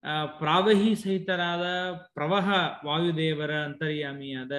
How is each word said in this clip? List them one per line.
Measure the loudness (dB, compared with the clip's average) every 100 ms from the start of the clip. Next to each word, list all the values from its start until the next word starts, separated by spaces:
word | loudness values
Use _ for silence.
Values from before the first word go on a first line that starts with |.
ಆ, | -4 -4 -4
ಪ್ರಾವಹಿ | -2 2 4 6 6 6
ಸಹಿತರಾದ | 2 0 -2 0 -2 0 -2 -2 -2 -4
ಪ್ರವಹ | -8 -12 -6 0 2 4 2 2 -2 -4
ವಾಯುದೇವರ | 0 0 0 0 -2 -2
ಅಂತರ್ಯಾಮಿಯಾದ | -4 -4 -4 -4 -4 -6 -8 -10 -10 -6